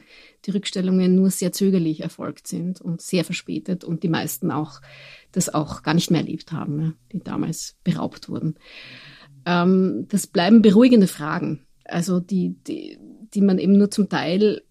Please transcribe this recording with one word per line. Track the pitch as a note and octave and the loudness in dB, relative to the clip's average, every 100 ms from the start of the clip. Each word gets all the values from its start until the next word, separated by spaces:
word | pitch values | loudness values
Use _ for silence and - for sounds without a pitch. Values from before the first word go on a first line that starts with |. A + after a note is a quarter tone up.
| _ - - _ - | _ -20 -20 _ -8
die | |
Rückstellungen | G3+ - G3+ F#3 F#3 F#3 | -6 -6 -4 0 2 4
nur | F#3 F#3+ | 4 2
sehr | - F3+ | 0 -4
zögerlich | - G3 F#3+ E3 D#3 | -2 0 2 0 -4
erfolgt | E3 - - - - | -8 -10 -12 -12 -12
sind | F3+ E3+ F#3 | -8 -8 -8
und | - E3+ | -8 -10
sehr | - F#3 D#3+ | -4 -4 -4
verspätet | F3 - F3 - F3+ | -6 -8 -8 -6 -8
und | - E3 | -6 -6
die | F3+ | -2
meisten | D3+ D#3 - E3+ | -4 -4 -6 -6
auch | C3+ D3+ - - - - - _ | -4 -6 -12 -20 -20 -20 -20 _
das | - - | -4 -4
auch | D3+ D#3 - | -4 -6 -6
gar | - | -4
nicht | E3 - | -2 0
mehr | D#3 | -2
erlebt | - - - | -2 -8 -10
haben, | D#3 - D3 | -10 -6 -6
ja, | D#3+ D#3+ _ | -6 -8 _
die | F#3 | -12
damals | - - - D#3+ - - | -8 -8 -6 -8 -12 -10
beraubt | - - - - - | -6 -4 -6 -10 -12
wurden. | - D#3+ - - - - - - - - _ - | -8 -8 -8 -14 -20 -20 -20 -20 -20 -20 _ -4
Ähm, | F3 F3 F#3+ F#3+ F#3 - | 0 2 2 2 -2 -4
das | G3+ - | -6 -4
bleiben | F#3 F3 A3+ | 0 6 6
beruhigende | G#3+ G3 B3+ A#3+ F#3 | 8 8 8 8 4
Fragen, | - D3+ E3 D3+ D3+ _ _ | 2 -6 -6 -6 -8 _ _
also | - - F3 F3+ | -8 -4 -2 -2
die, | F3 F#3+ F3+ F3+ - | -2 -2 -2 -6 -10
die, | - - - - - - | -12 -12 -18 -20 -20 -8
die | G#3 | 0
man | G3 F#3 | 2 2
eben | F#3+ G3+ | 4 4
nur | G3+ | 4
zum | - F#3+ | 2 -2
Teil, | D#3 C3+ F#3 G#3+ - - | -2 -2 2 2 0 -6